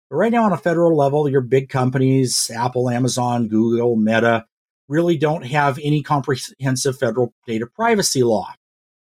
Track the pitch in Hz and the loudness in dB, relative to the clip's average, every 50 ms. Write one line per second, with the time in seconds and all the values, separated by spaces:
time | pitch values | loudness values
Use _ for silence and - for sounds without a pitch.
0 | _ - 135 151 196 233 226 233 226 208 175 - - 180 165 165 170 170 165 147 | _ -8 -4 -2 0 0 2 2 2 0 0 0 -2 -2 0 2 4 4 4 4
1 | 139 139 139 151 151 143 131 139 127 117 131 135 135 - - 135 127 127 131 135 | 2 2 2 0 0 2 0 0 0 2 0 0 0 0 -2 0 0 0 0 2
2 | 131 131 135 135 131 123 - - - - 113 113 120 123 - 123 123 127 120 120 | 2 2 2 2 2 0 0 -4 -4 -4 -6 -4 -4 -2 -2 -2 -2 0 0 0
3 | 127 123 117 127 123 123 120 120 117 107 107 110 113 117 117 117 120 120 120 110 | 0 -2 0 -2 -2 -2 -2 -2 -2 0 0 2 2 2 2 2 2 2 2 2
4 | 107 107 113 113 113 117 117 113 113 _ _ _ _ _ _ _ _ - 143 160 | 2 2 2 2 4 2 2 0 -2 _ _ _ _ _ _ _ _ -4 -2 0
5 | 170 175 175 143 147 147 156 - 131 123 151 147 143 143 131 135 147 147 151 151 | 2 2 0 0 0 0 -2 -2 -6 -4 -2 0 0 0 -2 -2 -2 -2 -2 -2
6 | 135 - 151 143 127 - 135 - - - - - 131 135 131 127 - 139 131 - | 0 -2 -4 -4 -2 -2 -4 -6 -6 -14 -14 -6 -4 -2 -2 0 -2 -4 -2 -2
7 | 135 117 110 127 123 117 _ _ - - 113 110 117 - _ - 226 233 226 202 | -2 -2 0 0 -2 -2 _ _ -10 -6 -6 -6 -6 -6 _ -2 0 0 2 2
8 | 170 - - 139 123 117 110 101 - - - _ _ _ _ _ _ _ _ _ | 0 -2 0 0 2 2 2 0 -2 -6 -14 _ _ _ _ _ _ _ _ _
9 | _ | _